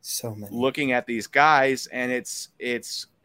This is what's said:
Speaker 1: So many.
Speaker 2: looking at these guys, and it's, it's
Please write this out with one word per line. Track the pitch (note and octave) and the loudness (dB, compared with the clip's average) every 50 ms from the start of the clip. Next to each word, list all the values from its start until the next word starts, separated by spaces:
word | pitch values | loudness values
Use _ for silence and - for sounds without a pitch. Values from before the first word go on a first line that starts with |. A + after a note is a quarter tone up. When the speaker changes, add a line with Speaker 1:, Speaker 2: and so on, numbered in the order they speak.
Speaker 1:
So | - - - - - A#2 G#2+ | -12 -10 -8 -8 -6 -8 -8
many. | G#2+ G#2 G2+ A2+ | -10 -12 -8 -4
Speaker 2:
looking | A#2+ B2 C3+ C3+ D3+ D3 C3 | 0 0 0 0 0 0 0
at | B2+ B2 A#2+ | 0 0 0
these | - A#2+ A2 G2 - | -2 -4 -4 -4 0
guys, | - C#3 C#3+ D#3 D3+ C#3 C3+ C3+ C3+ B2 - - | 4 6 6 8 6 6 4 4 2 -2 -4 -8
and | - B2+ B2 B2 | -6 -4 -4 -2
it's, | B2+ B2 - - - - - - _ - | -2 -4 -4 -6 -10 -12 -12 -14 _ -10
it's | - B2 A#2+ A#2 - - - - - - _ _ _ | -6 -4 -4 -4 -6 -8 -10 -12 -12 -14 _ _ _